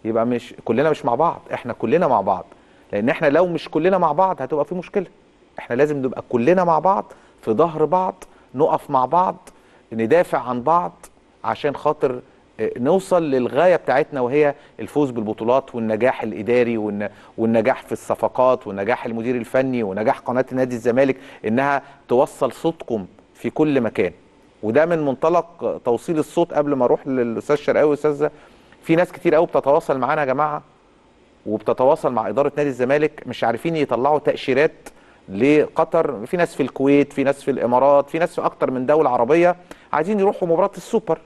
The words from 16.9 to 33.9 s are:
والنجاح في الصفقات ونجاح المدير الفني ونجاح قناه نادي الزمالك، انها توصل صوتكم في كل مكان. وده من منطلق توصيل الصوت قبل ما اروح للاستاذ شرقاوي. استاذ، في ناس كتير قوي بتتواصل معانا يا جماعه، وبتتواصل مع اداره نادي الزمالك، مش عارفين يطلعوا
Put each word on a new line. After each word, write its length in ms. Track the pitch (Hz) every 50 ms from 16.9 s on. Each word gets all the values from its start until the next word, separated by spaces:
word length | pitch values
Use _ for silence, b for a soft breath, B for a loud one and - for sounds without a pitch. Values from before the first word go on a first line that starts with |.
| 101 101 104 101 B B B B B
والنجاح 440 | - 113 113 113 113 107 123 127 - -
في 80 | -
الصفقات 760 | 117 - - - 113 - - 107 - - 127 127 127 113 -
ونجاح 380 | 107 98 98 101 110 123 - -
المدير 300 | 120 113 113 110 123 127
الفني 480 | 123 113 - - 131 135 131 127 120 113
ونجاح 360 | 98 95 101 110 127 131 -
قناه 260 | - - 120 127 127 -
نادي 240 | 127 131 131 127 123
الزمالك، 420 | 117 110 123 113 127 139 135 135 B B B B B B
انها 360 | 110 110 123 135 143 143 135 B B B B B
توصل 440 | - 123 123 147 - - - 143 123
صوتكم 540 | 110 - - 165 165 _ - - 120 104 92 - - - _ _ _
في 160 | - - 117
كل 320 | - - 156 151 143 135
مكان. 300 | 117 107 - - 98 90 - - _ _ _ _ _ _ _ _ -
وده 220 | 107 113 143 160
من 200 | 170 175 160 151
منطلق 720 | 139 127 - - 160 175 170 165 - - - 117 110 76 87 _
توصيل 340 | 123 120 113 - - 170 151
الصوت 340 | 143 - - 175 170 - -
قبل 200 | 147 147 147 143
ما 120 | 131 123
اروح 220 | 123 147 - -
للاستاذ 480 | 143 131 127 120 120 113 107 - - 151
شرقاوي. 380 | 147 - - 120 101 143 156 147
استاذ، 340 | 139 - 151 147 139 151 147 B B B B B B B B B B _
في 120 | - 160
ناس 160 | 165 180 170
كتير 240 | - - - 170 151
قوي 100 | 156 170
بتتواصل 520 | - - 147 - 135 143 165 - - 143
معانا 240 | 131 127 131 151 156
يا 40 | 147
جماعه، 360 | 131 127 139 151 151 147 151 - _ _ _ _ _ _ _ _ _ _ _ _ _ _ _ _
وبتتواصل 680 | 104 107 104 - - 113 - 127 135 160 - - 143 123
مع 160 | 113 110 101
اداره 220 | 107 120 143 143 -
نادي 120 | 151 147 143
الزمالك، 540 | 127 117 123 123 139 151 151 147 - - -
مش 160 | 123 120 - 131
عارفين 320 | 113 117 113 - 170 165
يطلعوا 440 | 160 143 -